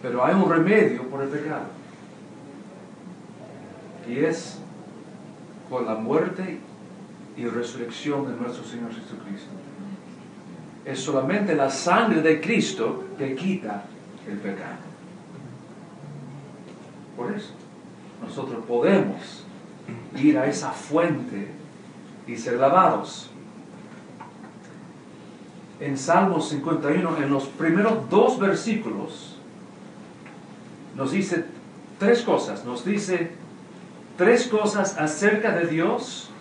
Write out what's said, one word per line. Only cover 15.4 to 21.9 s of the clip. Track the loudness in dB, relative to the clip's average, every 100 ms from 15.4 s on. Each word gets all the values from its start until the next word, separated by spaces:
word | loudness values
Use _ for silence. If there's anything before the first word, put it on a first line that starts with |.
| -14 -16 -16 -18 -18 -16 -14 -14 -12 -14 -16 -16 -16 -18 -18 -18 -16 -8
Por | -4
eso, | -4 -6 -16 -18 -20 -20 -18 -18 -14
nosotros | -10 -8 -6 -8 0
podemos | 4 6 6 4 -2 -10 -14 -16 -18 -18 -18 -12 -12 -10 4
ir | 6 6
a | 4
esa | 0 -4
fuente | -6 0 2 4 2 -2 -6 -8 -10 -16 -18 -18